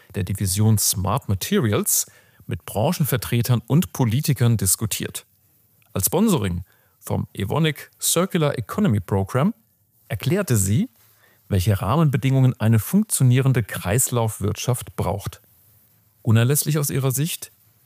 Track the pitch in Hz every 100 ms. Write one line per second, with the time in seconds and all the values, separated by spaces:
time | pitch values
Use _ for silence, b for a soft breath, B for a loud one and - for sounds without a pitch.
0 | B 101 95 98 98 98 110 107 - -
1 | 90 127 - 95 - 202 113 120 208 -
2 | - B B B - - - 101 135 180
3 | 143 127 - 120 113 120 - 139 - -
4 | 123 120 156 127 120 113 95 - 110 -
5 | - - - _ _ _ _ _ _ 104
6 | - 170 226 151 98 87 b b b b
7 | - 101 104 - 98 143 160 143 - _
8 | - 165 190 175 147 - - - 202 104
9 | - 98 98 127 180 - _ _ _ _
10 | - 113 131 190 185 113 95 127 247 b
11 | b b b b - 98 90 98 92 147
12 | 156 127 131 135 127 - 110 113 - 196
13 | 214 - 127 127 135 127 110 - 90 113
14 | - 120 110 - 101 98 - 120 - -
15 | 87 98 - - _ _ _ _ _ _
16 | _ _ - 110 120 147 151 151 143 147
17 | 135 127 165 - - _ _ _